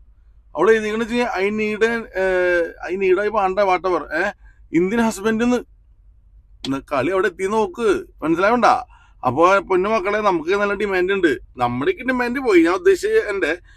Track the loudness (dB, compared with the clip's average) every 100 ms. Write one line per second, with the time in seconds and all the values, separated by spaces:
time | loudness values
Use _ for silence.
0 | -20 _ -20 -20 _ -2 2 2 0 -4
1 | -4 -2 -2 -2 -2 -2 -4 -2 -2 -2
2 | -8 -4 -2 0 0 0 -2 -6 -8 -2
3 | 2 2 0 -2 -2 0 0 0 0 -4
4 | -4 -4 -4 -6 -16 -20 -4 0 0 2
5 | 0 -2 -2 0 0 0 -4 -16 _ _
6 | -20 -20 _ -20 -20 -14 -8 -8 -4 -2
7 | 0 0 -2 -2 -2 -2 -2 -2 0 0
8 | -4 -8 -2 0 2 4 4 2 -2 -18
9 | -20 _ -2 2 4 4 2 0 2 0
10 | 0 0 0 0 0 -2 0 -2 -2 0
11 | 0 2 2 0 -6 -4 -2 -2 -2 -2
12 | -2 -2 -2 -2 2 4 4 4 2 2
13 | 2 0 0 -2 -2 -2 -8